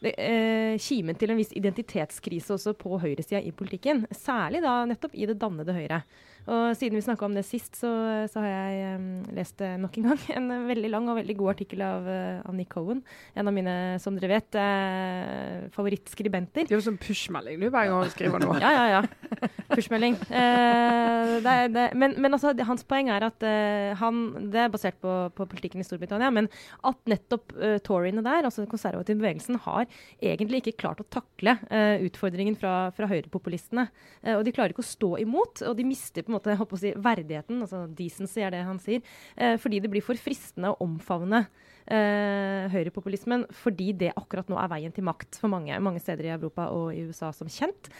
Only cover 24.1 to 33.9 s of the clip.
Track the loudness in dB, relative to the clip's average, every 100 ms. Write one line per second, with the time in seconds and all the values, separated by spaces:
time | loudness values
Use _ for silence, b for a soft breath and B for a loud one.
24.1 | 2 -2 -4 -2 2 2 2 -2 -2 -2
25.1 | 0 -2 -4 -8 -6 -8 -6 -6 -6 -4
26.1 | 0 2 4 2 B B B -2 -2 0
27.1 | 0 0 -4 -4 -2 0 0 2 2 2
28.1 | 0 2 2 2 -2 -4 -2 -4 -4 0
29.1 | 2 2 0 -2 -4 -2 -2 -2 B B
30.1 | B 0 0 0 0 -2 -4 -6 -6 -6
31.1 | -8 -8 -2 2 2 2 2 4 4 0
32.1 | -2 -4 0 -2 0 0 0 -2 -2 -2
33.1 | -2 -2 -6 -6 -8 -4 -2 -2